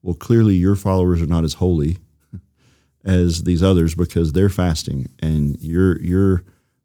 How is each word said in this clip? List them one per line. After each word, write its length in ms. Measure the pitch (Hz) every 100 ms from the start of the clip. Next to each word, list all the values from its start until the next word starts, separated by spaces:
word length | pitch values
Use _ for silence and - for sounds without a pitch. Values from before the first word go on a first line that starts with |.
"Well, 120 | 90
clearly 420 | 85 - 117 110 92
your 180 | 92 98
followers 460 | 101 95 90 85
are 40 | 78
not 180 | 82
as 100 | 80
holy 440 | - 92 82 73 92 _ _ _
<laughs> 720 | 95 - _ _ _ _ _
as 400 | 98 92 87 85
these 180 | 82 85
others 320 | 95 90 82
because 380 | 82 87 - 82
they're 160 | 80 98
fasting 600 | 90 87 78 - 69 62 _
and 360 | 78 76 73 -
your, 380 | 78 87 95 87
your 400 | 87 92 98 90 - _ _ _